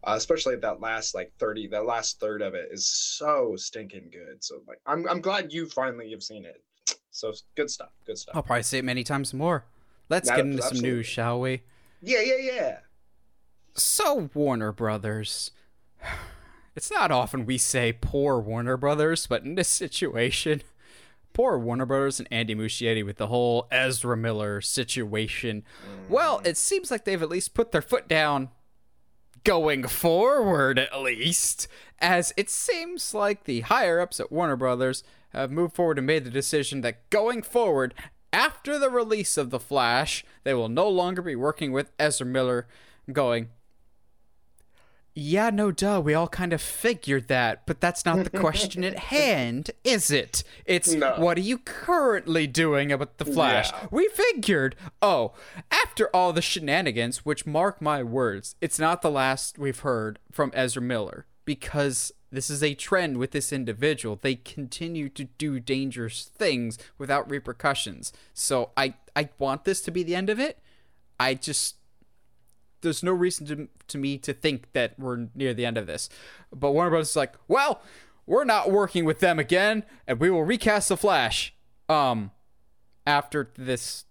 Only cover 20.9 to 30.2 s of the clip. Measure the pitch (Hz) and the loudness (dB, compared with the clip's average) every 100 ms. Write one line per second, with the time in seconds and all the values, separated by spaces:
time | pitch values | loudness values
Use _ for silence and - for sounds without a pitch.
20.9 | - - - _ - 254 151 117 120 131 | -20 -20 -20 _ 0 2 2 0 -2 0
21.9 | 135 139 131 - 117 113 107 110 - 117 | 2 0 -2 -4 -4 -2 -2 -2 -2 0
22.9 | 110 101 101 107 123 120 117 123 127 131 | 0 -2 -4 -2 2 2 2 2 2 2
23.9 | 127 123 117 113 107 104 101 - - 120 | 0 -2 0 0 -2 -2 -4 -4 -4 -2
24.9 | 127 107 107 107 - 120 107 - - - | -4 -2 -2 -2 -4 -4 -6 -10 -20 -18
25.9 | - - 233 330 262 190 160 - 392 359 | -16 0 2 2 2 0 0 -2 -2 -4
26.9 | 226 - 190 160 180 - - 226 165 - | -6 -2 -2 -2 -2 -4 -2 0 0 0
27.9 | - - 160 151 143 131 - _ _ _ | -2 2 2 4 2 -2 -10 _ _ _
28.9 | _ _ _ - - - 175 156 143 123 | _ _ _ -20 -2 2 4 4 0 -2
29.9 | - 170 165 | 0 4 6